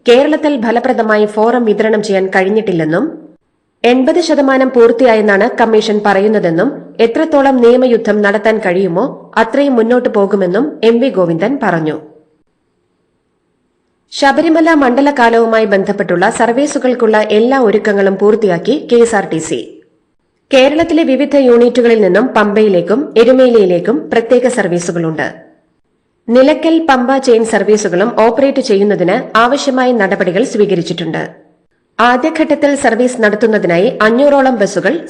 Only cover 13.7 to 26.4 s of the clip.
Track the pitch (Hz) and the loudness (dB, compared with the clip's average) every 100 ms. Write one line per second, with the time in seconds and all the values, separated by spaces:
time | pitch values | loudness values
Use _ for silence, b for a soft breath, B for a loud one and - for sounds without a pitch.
13.7 | _ _ _ _ - 277 277 330 330 330 | _ _ _ _ -2 0 2 0 2 2
14.7 | 311 254 247 285 285 233 226 226 226 214 | 2 2 2 0 2 2 2 0 0 0
15.7 | 196 190 196 185 175 202 233 226 233 285 | 0 -2 -4 -4 -2 -2 0 -2 0 -2
16.7 | 277 254 247 226 214 214 214 233 269 220 | -2 -4 0 0 0 0 0 0 2 0
17.7 | 202 208 202 196 196 208 214 208 170 180 | 0 0 0 0 0 0 2 0 -2 -2
18.7 | 302 - 233 226 214 185 160 156 127 104 | -4 0 2 2 0 -4 -6 -6 -8 -10
19.7 | - _ _ _ _ _ _ _ 269 269 | -20 _ _ _ _ _ _ _ 2 2
20.7 | 302 339 302 262 262 294 277 254 233 240 | 2 0 0 0 0 0 2 4 4 4
21.7 | 240 233 226 190 185 254 226 208 202 214 | 2 2 2 2 0 0 0 0 0 2
22.7 | 180 175 202 302 220 233 262 254 226 185 | 0 0 -2 -2 2 4 4 4 4 2
23.7 | 175 - 151 - 226 233 247 247 247 190 | 0 -2 -4 -2 -4 0 0 2 -2 -2
24.7 | 175 170 170 165 151 120 - - _ _ | -4 -4 -4 -6 -6 -8 -10 -20 _ _
25.7 | _ _ _ _ _ - 240 | _ _ _ _ _ 0 2